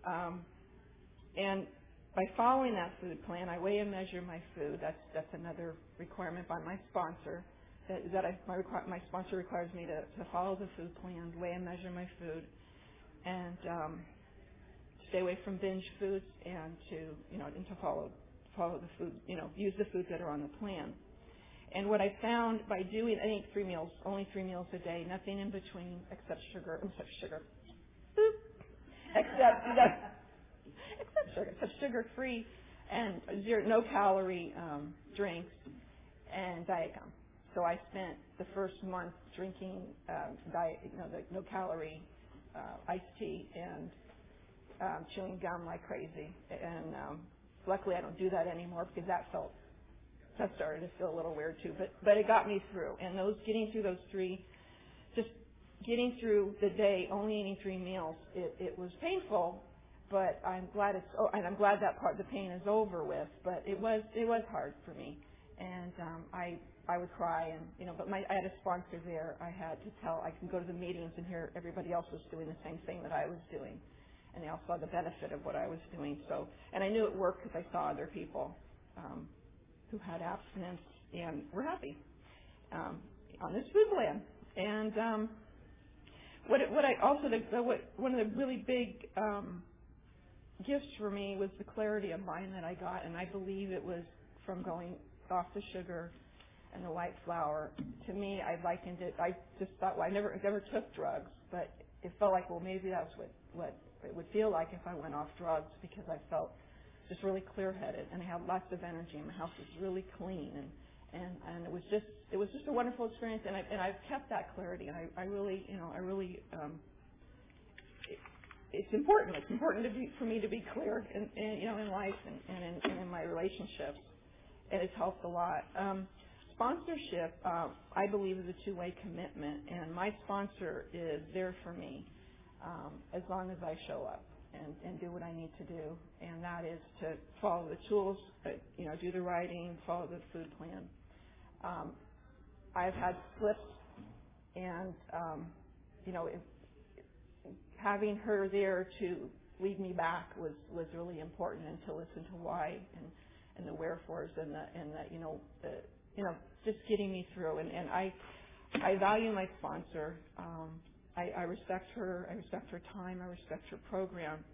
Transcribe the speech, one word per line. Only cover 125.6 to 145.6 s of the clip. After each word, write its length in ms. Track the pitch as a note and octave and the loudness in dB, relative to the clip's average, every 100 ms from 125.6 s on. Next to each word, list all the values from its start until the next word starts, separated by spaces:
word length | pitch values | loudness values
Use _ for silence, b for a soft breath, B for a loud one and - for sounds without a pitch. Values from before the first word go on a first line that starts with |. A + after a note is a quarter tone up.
| - - | -2 -2
Um, 280 | G3 F#3+ F#3+ - B B B | 0 0 -4 -10 B B B
sponsorship, 800 | - A#3 E4 E4+ D#4+ - F3 E3 - F#3 | 2 2 2 -2 -4 -2 0 -2 -2 0
uh, 220 | E3+ D3+ - - - | 0 0 -4 -2 2
I 100 | G3+ | 4
believe, 300 | G3+ G3 F#3 | 4 2 0
is 80 | F3 | -4
a 180 | F#3 - | -6 -4
two-way 280 | F3+ F3+ F3+ | -2 -4 -6
commitment, 600 | - E3+ F3+ - D3 D3 D3 | -8 -6 -6 -6 -6 -6 -6
and 220 | F3 D#3+ | -6 -4
my 200 | F3 G3 G#3+ - | 0 0 0 -2
sponsor 580 | G3+ G3 - F3+ - - | -2 -2 -2 -4 -4 -6
is 300 | F3 E3 D3+ D#3 | -4 -2 -2 -2
there 240 | F#3 F#3 F3+ | -2 -2 -4
for 80 | F3 | -10
me, 320 | F3 - C#3 - B B B B - | -8 -8 -10 -12 B B B B -14
um, 300 | E3+ E3+ D3 D3 - | -10 -8 -10 -12 -6
as 80 | F3+ F3+ | -6 -2
long 200 | F#3 F#3 | -2 -2
as 60 | F3 | -4
I 160 | F3 D#3 - | -4 -6 -4
show 200 | C#3+ B2+ | -4 -4
up 160 | - - - - | -6 -12 -18 -16
and, 220 | D3+ D#3 - | -12 -12 -10
and 160 | F3 F3+ | -8 -6
do 100 | F3 | -6
what 100 | F3 | -6
I 100 | E3+ | -6
need 180 | E3 D#3+ - | -6 -8 -10
to 60 | |
do, 320 | D#3+ E3+ D3+ E3 - - | -10 -6 -6 -8 -14 -14
and 220 | E3+ E3 | -12 -8
that 220 | F3 E3+ | -6 -4
is 160 | E3 E3 - - | -4 -6 -12 -6
to 120 | E3 D#3+ - - | -4 -4 -10 0
follow 280 | G#3 F3 E3 | 2 4 0
the 100 | C#3 - | -6 4
tools, 300 | G#3 G3 G3 - - | 6 6 0 -6 -8
uh, 60 | D#3+ - - - | -6 -6 -8 -8
you 80 | |
know, 120 | E3 D#3+ | -6 -2
do 120 | F3+ | -2
the 100 | F#3 | 0
writing, 560 | F3+ F3 F3 F3 F3 E3+ - | 2 2 2 -4 -6 -8 -2
follow 220 | F3 E3 | -2 -2
the 120 | F3 - | -8 -8
food 160 | E3+ D#3 - | -10 -10 -10
plan. 240 | D#3+ F#3 F3 - B B B B B - | -10 -10 -12 -16 B B B B B -8
Um, 280 | F3+ F3 D#3+ - - - - - - - - | -6 -4 -6 -8 -18 -20 -20 -20 -20 -20 -4
I've 200 | - F3+ | 2 2
had 220 | F#3 F3+ F3 - - | 4 2 0 -8 2
slips, 200 | G#3 G#3+ - - - - - - - - - F3+ | 4 4 -2 -16 -18 -16 -16 -16 -20 -20 -14 -8
and, 380 | F#3 F3 F#3+ E3 - | -6 -4 -6 -8 -8
um, 320 | E3 E3 D3+ E3 - | -4 -4 -4 -8 -12